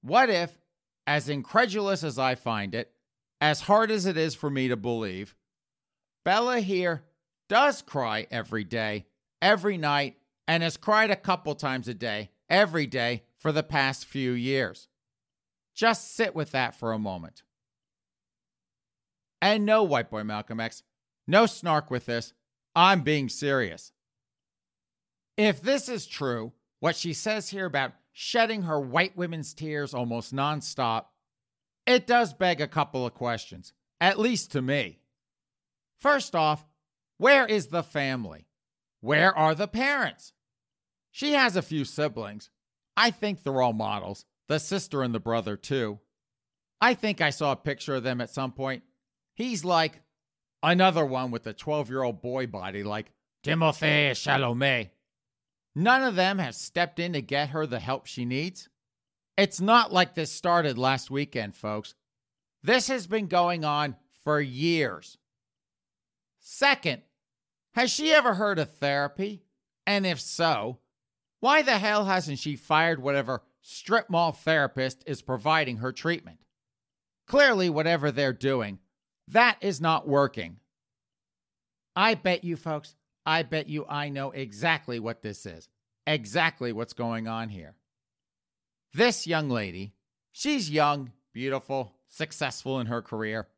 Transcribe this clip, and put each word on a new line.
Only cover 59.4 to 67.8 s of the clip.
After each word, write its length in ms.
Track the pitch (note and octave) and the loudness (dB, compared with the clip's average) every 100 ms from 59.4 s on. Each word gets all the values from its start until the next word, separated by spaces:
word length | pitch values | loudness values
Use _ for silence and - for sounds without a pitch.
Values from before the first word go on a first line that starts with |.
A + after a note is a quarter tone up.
| G3 - | 2 2
not 320 | F#3+ A#3 A3+ | 4 4 6
like 200 | F#3 F3+ | 2 0
this 160 | - D3+ | -2 -6
started 480 | - F3+ F3 D3+ B2 | -4 2 2 2 2
last 320 | B2+ C3+ - | 0 0 -2
weekend, 460 | C3+ C#3+ B2+ G#2 - | -6 -4 -4 -6 -6
folks. 400 | G#2+ G#2+ - - _ _ _ _ _ _ | -6 -6 -8 -18 _ _ _ _ _ _
This 280 | C#3+ B3 - | 2 2 2
has 180 | C4 F3 | -4 -2
been 200 | A3 G3 | -4 0
going 360 | F3 F3 F3 | 2 2 0
on 320 | D3+ D3 D3 B2 _ _ - | -2 0 -2 -4 _ _ -2
for 160 | D3+ | 0
years. 760 | C#3+ B2+ D#3+ E3+ C3+ E2+ - - _ _ _ _ _ _ _ _ _ _ _ _ | 0 -2 0 2 0 -4 -16 -20 _ _ _ _ _ _ _ _ _ _ _ _
Second, 640 | - - C#4 C4+ F3 C3+ _ _ _ _ _ _ _ | -16 0 2 2 0 -4 _ _ _ _ _ _ _
has 140 | - | -2